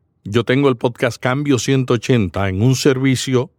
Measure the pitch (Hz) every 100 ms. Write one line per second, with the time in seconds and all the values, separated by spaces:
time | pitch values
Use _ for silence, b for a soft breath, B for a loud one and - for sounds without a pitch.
0 | _ _ - 117 110 127 139 123 127 -
1 | 123 - 123 135 147 127 - 135 127 123
2 | - 123 92 95 98 95 123 131 151 131
3 | 135 123 - 127 -